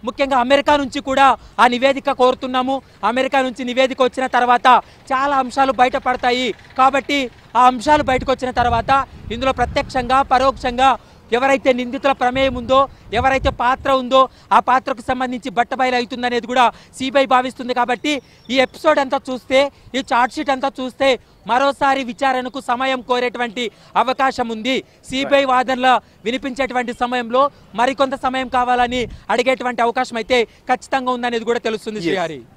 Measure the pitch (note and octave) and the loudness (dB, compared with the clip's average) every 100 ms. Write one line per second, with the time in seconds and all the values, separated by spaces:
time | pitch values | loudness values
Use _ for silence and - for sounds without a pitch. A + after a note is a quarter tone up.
0 | A3 - C#4 C4 A#3+ C#4 C#4+ D4 C#4 C#4+ | -10 -4 0 0 2 2 4 2 0 -6
1 | C4+ C4+ C4+ A3+ - - A#3+ A#3+ C4+ C#4 | -4 4 4 4 -4 2 2 4 0 0
2 | C#4+ - B3+ B3+ C4 B3+ B3+ C4+ - - | -2 2 2 2 -4 -4 -2 -4 -8 -6
3 | G3+ B3 C4 D4 C4 A#3+ B3 B3 C4 B3+ | -2 0 0 0 -2 -4 -6 0 0 2
4 | B3+ - C4 B3+ A#3+ B3 C4 A#3 - - | 0 0 -2 0 4 4 6 4 4 -20
5 | - C4 C#4 C#4 B3+ C#4 C4+ A3+ B3+ C4 | -6 -2 0 0 -2 0 0 2 2 2
6 | B3+ B3 B3 B3 B3+ - - - C4 C4+ | -4 -2 0 0 -2 -6 -12 0 2 2
7 | - C#4+ B3+ - - A3+ B3+ B3+ G#3 D4+ | -2 -4 -4 -8 -4 4 4 4 2 2
8 | C#4 C4 A#3+ B3+ B3+ B3+ A#3+ A#3 A3+ C4+ | 2 -2 0 -2 -2 -2 0 0 2 0
9 | C4 - - A3+ C4 B3+ A#3+ C#4+ C#4 C4 | 0 -12 -10 -4 -2 0 -2 -2 -4 -4
10 | A#3+ C4 C#4 B3+ C4+ A3 B3+ A#3+ C4+ B3 | 0 0 2 2 2 0 -6 2 2 2
11 | - - - A#3 C4+ C4+ C#4+ B3 B3 C4+ | -6 -20 -4 0 0 0 0 0 -2 -2
12 | C#4+ D4 B3 B3+ C4+ B3+ A3+ C4 C4+ - | -2 0 0 0 -2 -2 0 2 2 -4
13 | - G#3+ B3+ C4 C4+ - A#3+ C4 C#4 C4 | -6 -2 0 0 -2 -2 -2 -2 0 -2
14 | B3 C4 B3+ - _ G#3 A#3+ C4 - A#3+ | 2 2 2 -2 _ 0 2 0 0 -8
15 | A#3+ B3+ B3+ B3 C4 G#3 A#3 B3+ C4 B3 | -6 -4 -4 -6 -6 -2 -2 0 0 0
16 | A#3+ B3+ B3 A#3+ G#3+ B3 A#3 - - - | -4 -6 -4 -4 -2 2 2 0 -20 -10
17 | C4 C#4 C4+ B3+ B3+ - B3 B3 A#3+ A#3+ | -2 0 2 2 0 -8 -6 -2 -2 -2
18 | D4 C#4+ _ _ - C4 B3+ - E4 D4+ | -2 -4 _ _ -6 -2 -2 0 2 2
19 | C4+ C#4 C4+ B3+ _ C4 C#4 - - B3 | 0 -4 -6 -10 _ 0 0 -4 -8 -8
20 | C4+ A#3+ B3 - D4 C4+ C#4 C4+ B3+ - | -2 0 0 -2 -4 -2 -2 -4 -10 -2
21 | C4 A#3+ _ _ F#3 A#3+ C#4 C4+ C#4 C4+ | 0 0 _ _ -4 0 0 0 0 0
22 | B3 A3 C4+ B3+ B3+ C4+ - A#3+ C4+ C4 | -4 -2 -2 -2 -4 -10 -4 -2 -2 -4
23 | G#3+ B3 B3 A3+ A#3+ A#3 A#3+ _ - - | -2 -2 -2 -4 -6 -6 -8 _ -6 -2
24 | A#3+ C4 C4+ B3 A#3+ A3 G#3+ B3+ - _ | 0 0 -2 0 -6 -4 -2 -4 -4 _
25 | - C4 C4+ C#4 C#4 B3+ B3+ B3+ C4 A#3+ | -10 -6 2 2 4 0 0 0 2 2
26 | _ _ G3+ B3 C#4 B3+ C4 A#3+ A#3+ A#3 | _ _ -6 -6 -6 -4 -4 -2 -4 -4
27 | A#3+ B3 A#3 B3 C#4+ - - G3 B3+ C4+ | -4 -4 -2 2 0 -2 -14 -2 -2 0
28 | C4+ C4+ C4+ C4 B3+ B3 B3 B3 B3 B3 | -2 0 -4 -4 -2 -2 0 0 0 -2
29 | A3 - - A3+ B3 C4 B3 B3 A#3 A#3 | -6 -10 -4 0 0 0 -2 0 0 0
30 | B3+ A#3 A3 B3 A3 _ - B3+ - C4+ | -4 -6 0 0 0 _ -4 -4 -2 -4
31 | B3+ B3 A#3+ A#3 A3+ A#3 A#3 A3 - G#3+ | -2 -2 -2 -4 -2 -2 -2 -6 -6 -6
32 | E3+ F#3 E3+ D3 A2+ | -4 -2 -4 -8 -16